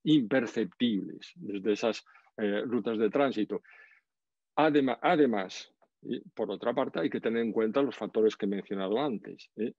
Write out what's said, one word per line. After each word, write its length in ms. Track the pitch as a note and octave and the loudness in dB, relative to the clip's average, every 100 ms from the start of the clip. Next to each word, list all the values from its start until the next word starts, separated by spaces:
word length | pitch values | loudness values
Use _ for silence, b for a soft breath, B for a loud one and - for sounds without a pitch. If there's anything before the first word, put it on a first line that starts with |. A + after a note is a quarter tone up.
imperceptibles 1300 | - D3+ A2 C3 A#2 - G2 - A#2+ G2+ - - - - | 2 4 4 0 0 -2 -4 0 0 0 -4 -10 -18 -14
desde 360 | E3 G2+ G#2 | -8 -4 -2
esas, 320 | G#2 A#2 G#2+ - b b - | 0 0 -2 -8 b b -4
eh, 240 | G#2 G2+ B2+ | -2 -2 -2
rutas 320 | A#2 G#2+ A2 | -2 -2 0
de 120 | A2 | 2
tránsito. 520 | C#3 C#3 G#2+ G#2 - - B B B B _ _ _ _ - | 2 0 0 -2 -4 -8 B B B B _ _ _ _ 0
Adema-, 420 | D#3 D3 C3 A#2+ | 2 4 2 2
además, 720 | D3+ F3 C3+ G#2 F#2 - - _ _ _ | 2 4 4 2 -4 -8 -16 _ _ _
y 180 | - B2 - | -8 -8 -8
por 220 | - G#2 | -6 -4
otra 220 | G2 A#2 | -4 -2
parte, 260 | B2 B2+ - | -2 -2 -2
hay 100 | D#3+ | -2
que 120 | A#2+ | -2
tener 200 | A#2+ A2+ | -2 0
en 100 | A#2 | 0
cuenta 300 | A2+ A2 G#2+ | 0 0 2
los 140 | C#3 - | 0 -2
factores 400 | G2+ A#2 A2 - | -4 2 2 2
que 100 | G2+ | -2
he 40 | |
mencionado 520 | G2 - G2 F#2+ A2 | -2 -4 -4 -2 0
antes, 480 | D3 G#2+ - - - - | -2 -4 -10 -16 -14 -8
¿eh? 180 | A2+ | -6